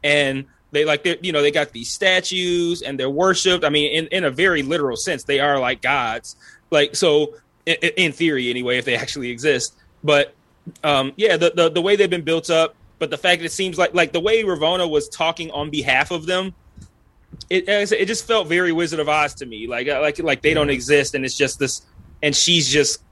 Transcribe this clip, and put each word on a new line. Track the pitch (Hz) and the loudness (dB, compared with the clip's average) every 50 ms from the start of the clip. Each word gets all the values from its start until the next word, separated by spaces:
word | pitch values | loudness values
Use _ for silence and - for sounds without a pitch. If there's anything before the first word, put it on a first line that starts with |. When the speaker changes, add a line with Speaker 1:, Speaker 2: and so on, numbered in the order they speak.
| - | 2
Speaker 1:
And | 147 147 147 143 135 135 135 139 _ _ _ _ _ | 2 2 2 2 0 -2 -4 -8 _ _ _ _ _
they, | - 147 156 | -2 0 2
like, | 156 147 147 - | 2 0 0 0
they're, | 180 170 - | -2 -2 -2
you | 170 180 | -4 -2
know, | 160 147 | 0 2
they | 143 147 | 2 2
got | 147 160 147 - | 2 0 -2 -2
these | - 117 120 - | -6 -12 -10 -10
statues | - - 202 185 185 185 185 - 190 185 180 175 175 175 170 170 170 170 | -6 0 2 2 2 2 0 -2 -4 -4 -2 -2 0 0 0 -2 -4 -4
and | - 135 139 131 | -6 -8 -6 -4
they're | 131 135 | -4 -4
worshipped. | 139 151 180 190 185 175 - 190 180 170 156 | 0 2 2 2 2 2 2 2 2 2 2
I | 147 | 2
mean, | 143 151 147 147 | 2 2 2 2
in, | 143 160 165 151 | 0 -2 -2 -2
in | 170 190 175 | -2 0 0
a | 143 | -2
very | 127 131 175 190 175 151 | 0 2 2 2 2 0
literal | 135 131 165 165 147 135 117 | 0 -2 -2 0 0 -2 -4
sense, | - - 190 165 127 - | -4 -4 -4 -6 -6 -4
they | - 139 139 | -2 0 0
are | 139 147 143 135 | 2 2 2 2
like | 127 123 131 113 | 0 -2 -2 -2
gods. | - 123 143 139 123 113 113 120 - - - _ - - - _ _ _ | -2 0 0 0 0 -2 -4 -6 -10 -14 -20 _ -20 -20 -20 _ _ _
Like, | 165 151 147 147 - | 2 2 2 2 0
so | - 196 165 147 151 151 147 - - _ _ _ _ _ | 0 2 4 4 4 2 0 -4 -16 _ _ _ _ _
i-, | 165 165 - | -2 0 0
i-, | - 170 - | 0 -2 2
in | 185 185 160 | 2 0 0
theory | 139 - 170 165 147 131 123 123 | 0 0 0 0 2 0 0 -2
anyway, | 120 123 123 123 123 127 | -2 -2 -2 -2 -2 -2
if | 113 | 0
they | 131 120 | -2 -2
actually | 113 120 123 - 143 123 123 | -2 -2 -6 -8 -8 -8 -8
exist. | 123 113 127 156 139 123 123 - _ _ _ _ _ _ - | -8 -2 0 2 2 2 0 -6 _ _ _ _ _ _ 0
But, | 151 147 143 139 - _ _ _ _ _ _ _ 170 - - - | 2 4 4 2 0 _ _ _ _ _ _ _ -20 -14 -4 0
um, | 151 147 135 131 135 139 | 0 2 2 0 -2 -2
yeah, | - 208 214 180 | 0 2 2 4
the, | 160 170 170 165 | 4 2 2 4
the, | 175 170 165 | 4 2 2
the | 156 175 | 2 0
way | 170 196 208 | 2 2 4
they've | 202 202 180 | 4 4 0
been | 180 175 151 | 0 -4 -2
built | 156 165 165 - - | -2 -2 -2 0 2
up, | 170 160 160 156 - _ - - _ _ | 2 2 2 2 -2 _ -20 -20 _ _
but | 170 143 | -6 -6
the | 151 | -6
fact | 139 - 180 180 170 | -2 2 0 0 2
that | 165 | -2
it | 165 | -8
seems | - - 190 185 165 160 | -6 -4 -6 -4 0 0
like, | 175 - - | 0 0 2
like, | 180 165 156 | 0 0 0
the | - 170 | 0 -2
way | 165 208 226 226 | 0 2 2 2
Ravonna | 220 196 180 147 156 160 180 185 180 170 | 2 0 -2 0 0 0 0 0 -2 0
was | 151 147 143 - | 0 -2 -2 -2
talking | - - 165 165 165 - 165 160 | -4 -2 -2 -2 -2 -4 -10 -8
on | - 143 147 151 | -6 -6 -4 -2
behalf | 147 147 127 135 127 131 147 - | -4 -2 0 2 2 2 2 0
of | 180 165 156 | -4 -6 -4
them, | 165 185 185 190 190 180 _ _ - _ - - - _ _ _ _ _ _ _ _ - - - _ | -2 -2 -2 -2 -6 -10 _ _ -20 _ -20 -20 -20 _ _ _ _ _ _ _ _ -20 -20 -8 _
it, | 180 185 180 196 | -2 -2 0 0
it | 208 208 202 202 185 - 190 | 0 0 2 0 0 0 0
just | 190 226 214 - | -2 -2 -6 -2
felt | - 226 220 180 156 | 0 0 0 0 0
very | 170 175 185 175 | 0 0 2 2
Wizard | 165 165 170 160 165 156 | 0 0 -2 -2 -2 -2
of | 151 147 | 0 0
Oz | 151 156 147 143 - | 2 2 2 0 -4
to | - 143 | -10 -14
me. | 123 113 107 113 | -12 -10 -10 -8
Like, | 117 123 120 127 143 | -6 -6 -4 -4 -2
uh, | 143 131 | -2 0
like, | 151 151 143 - | 0 0 -2 -2
like | 160 160 135 131 | -2 -2 -2 2
they | - 151 156 | 2 2 4
don't | 156 147 143 | 4 2 2
Speaker 2:
Yeah. | 139 | 0
Speaker 1:
exist, | 127 120 127 147 143 139 - - | -2 2 4 4 4 4 2 -4
and | 135 131 | -4 -4
it's | 131 - | -4 0
just | - 143 131 - - | 0 0 0 0 -2
this, | 139 127 - - _ _ _ - - - - - | -4 -4 -4 -8 _ _ _ -20 -20 -20 -10 -2
and | - 147 143 | -2 0 2
she's | - - - 175 170 147 123 | 2 2 2 2 2 2 2
just | 135 151 139 - - - _ _ | 2 2 2 2 -2 -6 _ _